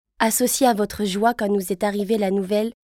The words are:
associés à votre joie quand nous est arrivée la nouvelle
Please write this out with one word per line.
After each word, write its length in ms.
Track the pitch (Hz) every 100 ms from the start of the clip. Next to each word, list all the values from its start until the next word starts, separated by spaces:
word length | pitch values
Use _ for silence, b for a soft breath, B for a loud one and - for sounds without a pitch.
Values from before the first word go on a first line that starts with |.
| _ _
associés 480 | 226 - 247 - 254
à 80 |
votre 320 | 208 202 - 208
joie 260 | 190 226
quand 160 | 240 202
nous 240 | 202 190
est 120 | 185
arrivée 340 | 208 202 196 220
la 120 | 196
nouvelle 440 | 196 185 208 226 -